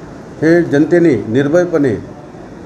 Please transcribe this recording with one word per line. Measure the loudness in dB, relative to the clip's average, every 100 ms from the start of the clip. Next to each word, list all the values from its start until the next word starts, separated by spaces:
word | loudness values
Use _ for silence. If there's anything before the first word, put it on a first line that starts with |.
| -18 -18 -18 -2
हे | 2 2
जनतेने | 2 2 4 4 4 2 0
निर्भयपणे | 0 2 2 2 0 0 -2 -8 -18 -18 -20 -18 -18